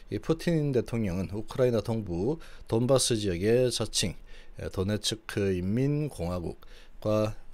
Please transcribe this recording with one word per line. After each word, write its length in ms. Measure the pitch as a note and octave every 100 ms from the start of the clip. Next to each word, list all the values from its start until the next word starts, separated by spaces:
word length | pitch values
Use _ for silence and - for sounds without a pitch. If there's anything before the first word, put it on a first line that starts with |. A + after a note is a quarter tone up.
| -
이 80 | G#2
푸틴 540 | - D#3+ - E3 C#3+
대통령은 580 | A#2+ G#2+ A#2 G#2 F2 F#2
우크라이나 480 | G#2 - - B2+ A#2
동부 580 | G2+ A2+ G2 E2+ A2 E3 - - -
돈바스 480 | A2+ B2 C3 - A#2
지역의 560 | G2+ E2+ G2+ B2 B2+
자칭, 420 | - A2 - F2+ - - - - -
에, 80 | F2
도네츠크 840 | - F#2+ G#2 - A2 - - G2
인민공화국과 1800 | F2+ F#2 A2+ C#3 D3 D3+ - E2+ F2+ D#2+ - - - - - G#2+ G#2+ G#2+ - -